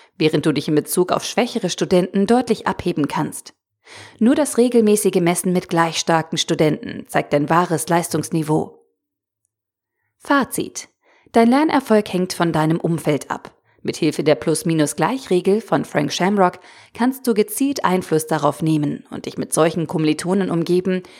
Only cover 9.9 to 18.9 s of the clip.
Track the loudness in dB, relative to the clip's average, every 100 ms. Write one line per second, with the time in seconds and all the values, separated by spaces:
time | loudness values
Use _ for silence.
9.9 | _ _ _ 0 0 0 -6 -8 -10 -16
10.9 | _ _ _ _ 4 6 4 2 0 2
11.9 | 2 2 -2 -2 -2 0 2 2 0 0
12.9 | -2 0 -2 -4 -10 -12 _ _ _ -8
13.9 | -2 0 0 2 2 0 -2 0 0 0
14.9 | 0 -2 -2 -2 0 2 0 0 -2 -2
15.9 | -4 -2 -2 0 2 2 0 -16 -20 -12
16.9 | -4 -2 -2 -2 0 0 -2 -2 -2 0
17.9 | 0 0 -2 0 0 0 0 0 0 0